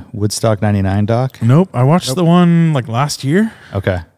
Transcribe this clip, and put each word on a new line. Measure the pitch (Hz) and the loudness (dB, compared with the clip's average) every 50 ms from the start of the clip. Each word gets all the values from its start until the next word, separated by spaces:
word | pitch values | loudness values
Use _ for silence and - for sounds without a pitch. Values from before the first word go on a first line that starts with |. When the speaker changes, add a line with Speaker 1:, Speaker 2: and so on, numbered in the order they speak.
| 90 - - | -10 -12 -8
Speaker 1:
Woodstock | 101 104 101 - - - 113 107 101 110 | -6 -4 -4 -4 -2 -2 -2 0 0 0
ninety-nine | 104 104 101 95 95 95 104 104 | 0 0 0 0 0 0 0 0
doc? | 101 113 120 131 135 - - 117 | 0 0 -2 -2 -4 -6 -2 0
Speaker 2:
Nope. | 117 135 165 190 - - | 2 4 4 2 0 0
I | 120 127 | 0 2
watched | 135 165 180 - - | 2 2 2 0 -2
Speaker 3:
Nope. | - | -2
Speaker 2:
the | 185 175 | 0 2
one, | 165 170 180 175 170 170 165 165 160 156 | 2 4 4 4 4 4 2 2 2 0
like, | 131 104 | -2 -4
last | - 113 120 143 143 - - - | -4 -2 -2 -2 -2 -4 -6 -4
year. | 135 156 196 220 220 - - - - - | -2 0 0 0 -2 -4 -10 -14 -8 -6
Speaker 1:
Okay. | 101 - 101 90 85 85 - _ | -4 -2 -2 -2 -2 -4 -10 _